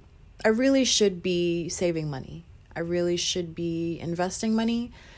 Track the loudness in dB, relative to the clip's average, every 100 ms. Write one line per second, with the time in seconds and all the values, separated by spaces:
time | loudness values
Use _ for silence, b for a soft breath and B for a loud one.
0 | -10 -20 -20 0 2 4 6 4 4 4
1 | 4 2 -2 0 0 0 -4 -2 0 0
2 | -4 -6 -10 -14 -18 -20 -12 -8 -2 0
3 | 0 0 -2 -4 -4 -4 -4 -2 -4 -4
4 | -4 -2 -2 -2 0 0 0 -2 -4 B
5 | B